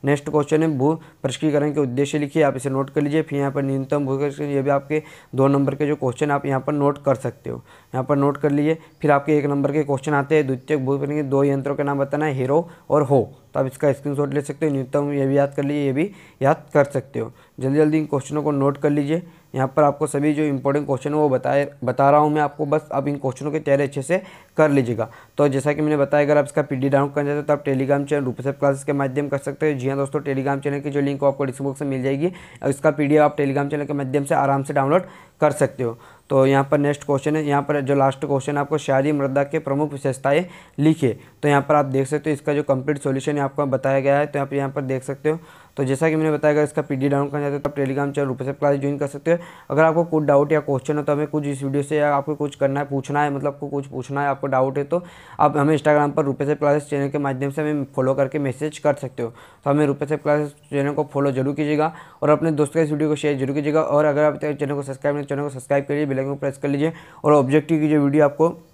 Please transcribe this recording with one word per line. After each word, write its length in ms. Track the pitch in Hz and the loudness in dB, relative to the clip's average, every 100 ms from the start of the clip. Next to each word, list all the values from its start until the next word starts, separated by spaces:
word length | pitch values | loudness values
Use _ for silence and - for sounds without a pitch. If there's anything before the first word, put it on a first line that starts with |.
नेक्स्ट 260 | 135 143 147 | 0 0 0
क्वेश्चन 340 | 147 143 156 | -2 2 2
है, 40 | 160 | 2
भू 240 | 143 139 160 - _ | 2 0 0 -6 _
पृष्ठीकरण 500 | 135 123 156 147 147 | -6 -2 0 0 0
के 60 | 147 | 0
उद्देश्य 380 | 139 123 139 156 | -2 0 -2 -2
लिखिए, 260 | 147 156 | -2 2
आप 120 | 147 131 | 2 2
इसे 140 | 131 | -4
नोट 200 | 135 135 | -4 -2
कर 120 | - | -2
लीजिए। 200 | 143 151 | 0 -2
फिर 180 | 143 143 | -2 -2
यहाँ 120 | 139 | -2
पर 120 | 139 | -2
न्यूनतम 420 | 139 135 131 147 139 | -2 -4 -2 -2 -2
भू 120 | 135 | -2
पृष्ठीकरण, 320 | 143 143 147 | -4 -4 -4
ये 120 | 139 | -2
भी 80 | 135 | 0
आपके 320 | 139 139 156 151 - - 127 | 0 0 -4 -6 -20 -10 2
दो 120 | 135 | 4
नंबर 280 | 139 139 139 | 4 2 0
के 120 | 147 | -2
जो 80 | 147 | 0
क्वेश्चन 360 | 131 120 147 | -2 -2 0
आप 140 | 143 143 | 0 0
यहाँ 140 | 135 | -2
पर 140 | 135 | -2
नोट 300 | 147 143 143 143 | 0 0 0 0
कर 100 | 127 | 0
सकते 320 | 123 - 120 | -2 -8 -10
हो, 120 | - - - _ | -12 -14 -20 _
यहाँ 100 | 131 | -6
पर 120 | 127 143 | 0 2
नोट 200 | 139 143 | 2 2
कर 140 | 147 | 0
लीजिए। 260 | 143 147 160 - _ | 0 0 -2 -6 _
फिर 100 | 151 | 2
आपके 260 | 143 143 151 | 2 4 2
एक 80 | 143 | 2
नंबर 240 | 143 139 | 0 0
के 120 | 143 | 0
क्वेश्चन 300 | 143 139 147 | 0 -2 0
आते 220 | 147 139 156 | 0 2 2
हैं, 120 | 139 | 2
द्वितीयक 380 | 127 - 151 131 | -4 -2 -2 0
भू 120 | 139 | -2
पृष्ठीकरण 180 | 143 151 | -2 -4
के 120 | 143 | 0
दो 140 | 139 | 2
यंत्रों 320 | 143 139 139 139 | 2 0 -2 -2
के 80 | |
नाम 160 | 143 139 | -2 -2
बताना 260 | 139 147 156 | -2 -2 -2
है, 80 | |
हेरो 340 | 135 123 143 175 - _ | -2 0 0 -2 -12 _
और 140 | 147 | 0
हो। 260 | 135 139 107 - _ | 4 2 2 -8 _
तो 60 | - | -4
आप 60 | 135 | -4
इसका 260 | - 147 | 0 0
स्क्रीनशॉट 400 | 139 147 139 143 | 0 -4 -2 -2
ले 80 | 143 | -2
सकते 240 | 143 139 156 | -6 -4 -2
हो, 60 | |
न्यूनतम 400 | 139 131 147 143 | -2 -2 -2 0
ये 140 | 143 135 | 0 2
भी 100 | 139 | 2
याद 160 | 139 139 | 2 0
कर 80 | |
लीजिए, 220 | 139 147 143 | -2 0 0
ये 80 | |
भी 180 | 135 190 - - _ | 0 -2 -6 -20 _
याद 240 | 135 165 - | 0 0 0
कर 100 | 151 139 | 2 2
सकते 340 | 143 - - | 0 -6 -8
हो। 120 | 113 - _ - | -8 -10 _ -6
जल्दी 180 | 131 143 | -2 2
जल्दी 200 | 151 156 | 4 2
इन 80 | 151 | 0
क्वेश्चनों 380 | 143 - 147 | -4 -2 -4
को 80 | 147 | -2
नोट 240 | 143 139 143 | 2 0 2
कर 120 | 151 | 0
लीजिए। 320 | 147 143 165 175 - _ 131 | 0 0 -2 -4 -20 _ -4
यहाँ 120 | 131 | -2
पर 160 | 135 | 2
आपको 240 | 147 139 151 | 2 2 -2
सभी 260 | 143 147 | 0 0
जो 100 | 147 | 0
इंपॉर्टेंट 420 | 151 139 131 143 143 | 0 0 0 -2 -2
क्वेश्चन 240 | 131 147 | -4 -2
है 60 | 151 | 0
वो 140 | 151 | 2
बताए, 380 | 127 131 135 143 - | 2 0 0 -2 -4
बता 260 | 120 123 139 | -6 2 6
रहा 100 | 147 | 6
हूँ 120 | 151 | 6
मैं 100 | 151 | 2
आपको, 240 | 147 - 151 | 0 -2 0
बस 240 | 151 151 | 0 0
आप 160 | 139 143 | -4 -2
इन 80 | 143 | -2
क्वेश्चनों 340 | 139 123 143 | -4 -4 -6
की 80 | 151 | -4
तैयारी 240 | 151 139 | 0 2
अच्छे 180 | 139 139 | 2 -2
से 200 | 131 180 185 - - - | -2 -2 -2 -20 -14 2
कर 120 | 156 | 4
लीजिएगा। 400 | 143 120 110 110 - - - | 4 0 -2 -4 -8 -20 0
तो 100 | 147 | 2
जैसा 260 | 135 139 | 2 -2
कि 80 | 147 | 0
मैंने 160 | 151 151 | 0 0
बताया, 280 | 143 147 147 | 2 2 4
अगर 120 | 147 | 2
आप 80 | 139 | 2
इसका 160 | - | -2
पीडी 260 | 143 135 135 | -2 -2 2
डाउनलोड 240 | 139 143 139 | 2 2 -2
करना 140 | 143 | -2
चाहते 100 | 147 | -4
हो 40 | 147 | -2
तो 80 | |
आप 100 | 147 143 | -2 0
Telegram 400 | 135 135 139 139 | -2 0 0 0
चैनल 180 | 147 131 | -2 -2
रूपेश 220 | 117 127 | -4 -6
क्लासेस 340 | 139 143 139 | 0 0 0
के 100 | 139 | -2
माध्यम 360 | 143 139 131 143 | -2 -2 -2 -4
कर 80 | 139 | -4
सकते 320 | 143 139 156 | -6 -2 -2
हो। 80 | 143 | 0
जी 80 | 127 | -2
हाँ 100 | 139 | -2
दोस्तों, 240 | 139 147 | -2 -4
Telegram 380 | 143 135 135 139 | -4 -4 -2 -2
चैनल 200 | 143 143 | -4 -4
की 100 | 143 | -4
जो 120 | 143 | -2
लिंक 220 | 139 139 | -2 0
आपको 220 | 139 139 139 | 0 0 -4
डिस्क्रिप्शन 200 | 131 139 | -4 -6
बॉक्स 160 | 135 | -6
में 80 | 143 | -4
मिल 140 | 135 | -2
जाएगी, 280 | 131 139 165 185 - - | -2 -2 -2 -6 -20 -6
और 60 | - | -4
इसका 220 | 135 156 | 0 0
पीडीएफ़ 300 | 143 143 151 | 2 2 4
आप 140 | 147 147 | 4 2
Telegram 340 | 143 139 143 | -2 -2 -2
चैनल 140 | 147 143 | -4 -4
के 80 | 147 | -4
माध्यम 280 | 135 139 139 | -2 -2 0
से 100 | 156 | 0
आराम 280 | 135 139 | 2 0
से 100 | 139 | -2
डाउनलोड 320 | 143 135 170 185 - - _ | -2 2 0 0 -16 -20 _
कर 100 | 151 | 0
सकते 300 | 139 135 - | 2 0 0
हो। 140 | 123 113 - - _ | -6 -6 -16 -20 _
तो 160 | 135 135 | 2 4
यहाँ 180 | 139 139 | 4 4
पर 120 | 147 | 2
नेक्स्ट 260 | 143 143 | 2 -2
क्वेश्चन 320 | - 139 151 151 | -2 -2 0 -2
है, 80 | 147 | 0
यहाँ 160 | 143 | 0
पर 160 | 139 147 | 0 -2
जो 140 | 135 139 | 0 2
लास्ट 300 | 135 131 143 | 2 0 -2
क्वेश्चन 280 | 139 131 | -2 -2
है 60 | 147 | -4
आपको, 160 | 139 156 | -2 -4
क्षारीय 360 | 147 135 139 | 0 0 2
मृदा 300 | 151 139 135 139 | 0 0 0 -2
के 140 | 160 | -4
प्रमुख 320 | 151 139 151 | -2 -2 -2
विशेषताएं 540 | 139 139 131 139 147 180 - - - | -4 -4 -2 0 0 0 -10 -18 0
लिखिए। 380 | 147 160 131 107 - _ | 2 2 0 -2 -10 _
तो 60 | 147 | 2
यहाँ 140 | 143 | 2
पर 140 | 139 151 | 4 2
आप 100 | 139 | 2
देख 200 | 131 135 | 0 -2
सकते 220 | 151 151 | -2 -2
हो 40 | |
इसका 200 | 143 - | -4 -2
जो 100 | 143 147 | -2 0
कंप्लीट 320 | 135 131 147 | -2 0 -4
सॉल्यूशन 380 | 143 135 131 147 | -2 -2 -2 -2
है 60 | |
आपको 220 | 139 139 143 | -2 -2 -2
बताया 320 | 127 135 135 | -2 0 0
गया 180 | 135 139 | 2 2
है, 80 | 143 | 0
तो 140 | 143 | -4
आप 140 | 139 | -4
यहाँ 160 | 139 139 | -4 -4
पर 120 | 139 | -4
देख 200 | 131 131 | -4 -6
सकते 260 | 127 139 151 | -6 -6 -4
हो। 100 | 160 165 - - - | -4 -8 -20 -18 -6
तो 60 | 135 | -2
जैसा 240 | 135 165 | 0 2
कि 60 | 156 | 2
मैंने 160 | 156 | 0
बताया, 220 | 147 151 | 2 2
अगर 100 | 147 | 2
इसका 180 | 151 - | 0 -2
पीडी 280 | 143 135 139 | -4 -2 0
डाउनलोड 220 | 139 143 | 0 -2
करना 100 | 147 | -4
चाहते 140 | 143 143 | -4 -4
हो 40 | |
तो 80 | 143 | -6
आप 40 | 143 | -2
Telegram 340 | 135 135 143 | -2 -2 -2
चैनल 160 | 139 139 | -2 -4
रूपेश 200 | 127 135 | -4 -6
क्लासेस 300 | 135 147 143 | -2 0 0
ज्वाइन 180 | 139 143 | -2 -4
कर 100 | 139 | -6
सकते 240 | 139 165 | -6 -2
हो। 60 | 170 170 - - | -2 -2 -20 -6
अगर 140 | 139 | 2
आपको 200 | 160 160 170 | 4 4 2
कुछ 180 | 160 | 0
डाउट 280 | 147 143 147 | 4 4 4
या 80 | 151 | 0
क्वेश्चन 360 | 147 135 - 147 | 0 -4 -2 -4
हो 60 | |
तो 100 | 143 | 0
हमें 140 | 143 151 | -2 -2
कुछ 180 | 151 143 | -4 -4
इस 180 | 139 | -4
वीडियो 200 | 139 139 | -4 -2
से 140 | 139 151 | -2 0
या 160 | 147 143 | 2 0
आपको 200 | 139 147 | -2 -4
कुछ 200 | 147 - | -6 -2
करना 240 | 139 139 | -2 0
है, 60 | 143 | -4
पूछना 360 | 139 127 147 | -6 -4 -2
है, 60 | 147 | 0
मतलब 180 | 139 143 | -2 -4
आपको 200 | 139 143 | -6 -6
कुछ 180 | 143 139 | -6 -6
पूछना 340 | 131 123 139 | -10 -6 -4
है, 60 | 143 | -2
आपको 180 | 135 143 | -2 0
डाउट 280 | 131 131 135 | 2 2 0
है 60 | 139 | -2
तो 160 | 175 180 - - - | -4 -4 -20 -20 2
आप 180 | 147 147 | 2 4
हमें 180 | 143 156 | 2 2
Instagram 340 | 151 147 147 | 4 4 4
पर 140 | 143 139 | 2 0
रूपेश 240 | 135 143 | 0 -2
क्लासेस 400 | 147 147 147 147 | 0 2 0 0
चैनल 200 | 143 139 | -4 -2
के 80 | 147 | -2
माध्यम 320 | 139 131 139 | -2 -2 -4
से 100 | 139 | -2
हमें 240 | 151 151 139 - | -2 -2 -4 -2
फॉलो 180 | 127 | 0
करके 260 | 135 135 151 | 2 0 0
मैसेज 380 | 139 127 151 151 | -4 -4 -6 -2
कर 140 | - - | -2 -2
सकते 280 | 127 - | -4 -8
हो। 60 | 117 | -8
तो 400 | - - - - | -8 -20 -10 -2
हमें 160 | 143 151 | 2 2
रूपेश 240 | 139 139 | 0 -4
क्लासेस 400 | 147 151 147 147 143 _ | -4 0 0 0 -10 _
चैनल 240 | 143 139 | -4 -2
को 160 | 147 143 | -2 -4
फॉलो 180 | 143 139 | -2 -2
जरूर 240 | 131 131 143 | 0 -2 -2
कीजिएगा 380 | 147 151 156 165 - - | -2 0 0 -4 -20 -4
और 80 | 143 | 2
अपने 220 | 147 160 | 2 2
दोस्तों 200 | 147 147 | 0 0
के 120 | 160 156 | 2 0
इस 60 | |
वीडियो 180 | 151 156 | 0 0
को 60 | 151 | 0
शेयर 220 | 151 143 | 0 0
जरूर 180 | 131 139 | -2 -2
कीजिएगा। 260 | 147 151 | 0 0
और 240 | 156 143 151 | 2 2 2
अगर 180 | 143 | 4
आप 160 | 151 143 | 2 0
चैनल 340 | 151 143 143 | -6 -4 -4
को 80 | 143 | -4
सब्सक्राइब 320 | 135 131 147 147 | -6 -4 -2 -2
नहीं, 100 | 139 | -4
चैनल 180 | 139 | -4
को 60 | 147 | -4
सब्सक्राइब 360 | 131 - 139 139 | -8 -2 -2 0
करिए, 200 | 147 147 | -2 0
बेल 120 | 131 | -2
आइकन 140 | 135 | -4
को 40 | 139 | -4
प्रेस 200 | 139 139 | -6 -4
कर 100 | 147 | -2
लीजिए 260 | 139 156 165 - - | 0 0 -4 -18 -4
और 100 | - | 4
ऑब्जेक्टिव 460 | 151 131 151 147 165 | 4 6 2 2 0
की 100 | 151 | 4
जो 140 | 151 | 4
वीडियो 220 | 143 143 147 | 4 4 4
आपको 320 | 143 165 170 - | 4 0 0 -18